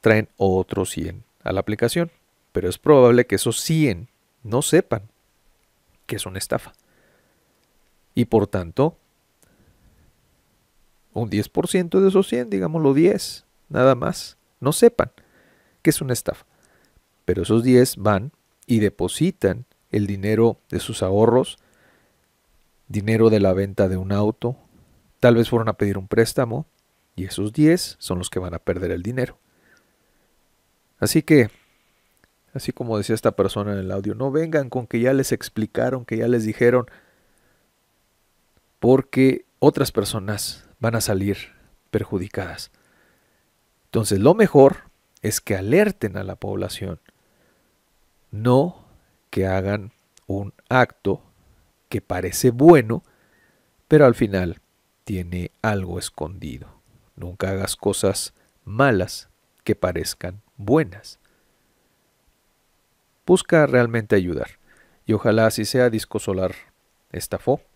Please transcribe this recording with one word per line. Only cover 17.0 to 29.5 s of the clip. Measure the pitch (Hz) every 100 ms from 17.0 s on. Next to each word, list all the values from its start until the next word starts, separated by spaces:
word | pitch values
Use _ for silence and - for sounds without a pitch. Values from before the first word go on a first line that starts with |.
| _ _
Pero | - 92
esos | 85 113
diez | 120 123 127 -
van | 101 98 127 _ _ _ _
y | 117
depositan | 104 - 90 - 170 - 101 95 123 _ _
el | 107 101
dinero | 98 98 110 113 101 _
de | -
sus | - 113
ahorros, | 92 98 113 120 - - _ _ _ _ _ _ _ _ _ _ _ _ _
dinero | 104 101 113 113
de | 107
la | 98
venta | 92 101 95 98
de | 92
un | 92
auto, | 101 104 110 120 127 _ _ _ _ _ _
tal | 123 117
vez | 113
fueron | 120 110
a |
pedir | 104 104 98
un | 95
préstamo, | - 113 - 120 120 156 _ _ _ _ -
y |
esos | 92 - 104
diez | 110 151 175 - -
son | - 90
los | 87
que | -
van | 90
a | 82
perder | - 87 90
el | 85
dinero. | 92 127 127 - _